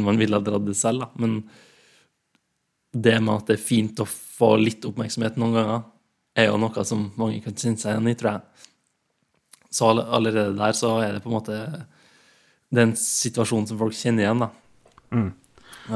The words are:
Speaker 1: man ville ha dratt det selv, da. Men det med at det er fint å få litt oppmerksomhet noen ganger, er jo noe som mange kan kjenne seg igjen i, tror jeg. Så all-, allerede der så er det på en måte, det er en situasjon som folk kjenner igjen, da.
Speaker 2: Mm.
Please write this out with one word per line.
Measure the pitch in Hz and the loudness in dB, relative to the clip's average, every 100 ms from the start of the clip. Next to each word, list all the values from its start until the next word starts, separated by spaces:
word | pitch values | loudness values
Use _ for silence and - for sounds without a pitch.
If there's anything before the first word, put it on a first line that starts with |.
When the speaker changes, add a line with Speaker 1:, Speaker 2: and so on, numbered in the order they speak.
Speaker 1:
man | 104 110 | 2 2
ville | 107 104 | 2 2
ha | |
dratt | 101 104 101 | 0 -2 -2
det | 98 | 0
selv, | 113 123 | 0 0
da. | 123 - | -4 -4
Men | 117 110 110 - - _ _ _ _ _ _ _ _ _ _ _ _ | -2 -2 -6 -20 -20 _ _ _ _ _ _ _ _ _ _ _ _
det | 120 113 113 | 2 4 4
med | 110 | 2
at | 107 - | 0 0
det | 104 | 0
er | |
fint | - 117 107 110 | 2 0 0 -4
å | 104 | -6
få | - - - 113 110 | -6 -12 2 4 6
litt | 110 - - | 4 -2 -8
oppmerksomhet | 104 107 - 113 113 | -6 -6 -4 -4 -2
noen | 117 113 | 0 2
ganger, | 110 113 113 _ _ _ _ - | 0 -2 -6 _ _ _ _ 2
er | 110 | 2
jo | 107 | 4
noe | 110 107 101 | 0 -2 -4
som | 110 104 104 | -4 -4 -4
mange | 113 110 | -4 -4
kan | - 104 | -8 -6
kjenne | 120 113 | -4 -4
seg | 127 110 | -2 0
igjen | 113 | 0
i, | |
tror | 117 113 | 0 -2
jeg. | 123 - _ - _ _ _ _ _ _ _ _ - _ | -4 -10 _ -20 _ _ _ _ _ _ _ _ -20 _
Så | - 117 | 0 2
all-, | 113 113 | 2 2
allerede | 120 113 110 104 | 0 2 2 0
der | 101 107 110 | 0 0 0
så | 117 113 | 0 0
er | 107 101 | -2 -4
det | |
på | 117 | -4
en | 113 | -6
måte, | 107 107 120 151 - _ _ _ _ _ _ _ _ | -4 -8 -8 -12 -14 _ _ _ _ _ _ _ _
det | 120 | 4
er | 113 | 4
en | 113 | 2
situasjon | - - 120 120 110 113 104 | -2 -2 -2 -2 0 0 -2
som | 110 | -2
folk | 110 110 | -4 -2
kjenner | 123 113 101 | 0 2 2
igjen, | 120 | 2
da. | 113 - _ _ _ _ _ | -2 -6 _ _ _ _ _
Speaker 2:
Mm. | 117 98 - _ _ - - - | -2 -2 -6 _ _ -20 -20 -6